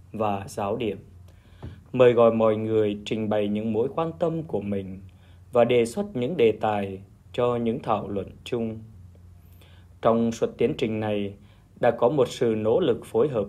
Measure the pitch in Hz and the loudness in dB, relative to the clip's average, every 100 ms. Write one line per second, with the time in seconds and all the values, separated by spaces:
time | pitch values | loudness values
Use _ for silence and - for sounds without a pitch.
0 | - - 107 101 101 - 101 117 113 98 | -16 -4 -2 -2 -6 -6 -4 -2 -4 -6
1 | - - - - - - - - - 127 | -12 -20 -20 -20 -20 -18 -16 -16 -8 6
2 | 123 117 117 113 113 110 110 110 107 104 | 6 8 6 6 2 2 0 0 0 -2
3 | 104 113 107 107 104 104 110 107 131 - | -4 -4 0 0 0 -2 -2 -2 -2 -2
4 | 165 160 170 165 160 104 101 101 95 95 | -6 -2 -4 -4 -4 -6 -4 -6 -8 -12
5 | - - - - - 120 117 123 117 208 | -18 -20 -20 -20 -2 2 4 4 2 -2
6 | 104 127 123 - 113 107 110 104 98 95 | -6 -4 -4 2 2 4 0 -2 -4 -8
7 | 98 - - - 123 120 117 107 - 104 | -14 -20 -10 -2 0 0 -2 -2 -2 -4
8 | 101 101 - - - 120 113 110 - - | -2 -6 -8 -12 -8 -4 -4 -8 -14 -20
9 | - - - - - - - - - - | -20 -20 -20 -20 -20 -20 -20 -20 -20 -2
10 | 120 113 117 113 113 - 120 - 117 110 | 2 2 2 0 -4 0 -2 0 -2 -2
11 | 107 104 101 101 - - _ - 123 117 | -4 -4 -6 -10 -20 -20 _ -2 0 2
12 | 127 147 120 - 120 110 107 135 165 110 | 2 2 0 0 0 0 2 2 2 -2
13 | - 110 147 123 | -2 0 0 0